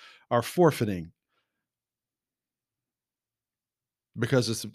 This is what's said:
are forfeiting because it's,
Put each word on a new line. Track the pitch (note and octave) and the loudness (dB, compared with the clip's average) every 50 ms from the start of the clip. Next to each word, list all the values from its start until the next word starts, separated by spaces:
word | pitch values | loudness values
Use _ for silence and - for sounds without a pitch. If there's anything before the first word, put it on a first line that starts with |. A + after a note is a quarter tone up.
| - - - - _ - | -20 -20 -20 -20 _ 0
are | B2 A#2+ A#2+ | 0 0 0
forfeiting | - - F3 F3+ D#3 - - A#2+ G#2 G2 F2 D#2+ E2 - _ _ _ _ _ _ _ _ _ _ _ _ _ _ _ _ _ _ _ _ _ _ _ _ _ _ _ _ _ _ _ _ _ _ _ _ _ _ _ _ _ _ _ _ _ _ _ _ _ _ _ _ _ _ _ _ _ _ _ - A2 | 0 0 4 4 4 4 2 -2 -4 -4 -6 -8 -12 -16 _ _ _ _ _ _ _ _ _ _ _ _ _ _ _ _ _ _ _ _ _ _ _ _ _ _ _ _ _ _ _ _ _ _ _ _ _ _ _ _ _ _ _ _ _ _ _ _ _ _ _ _ _ _ _ _ _ _ _ -8 -6
because | A#2 A2+ C3+ B2+ A2+ A2 | -4 0 2 0 2 0
it's, | A2+ - - G#2+ - | -4 -6 -6 -12 -4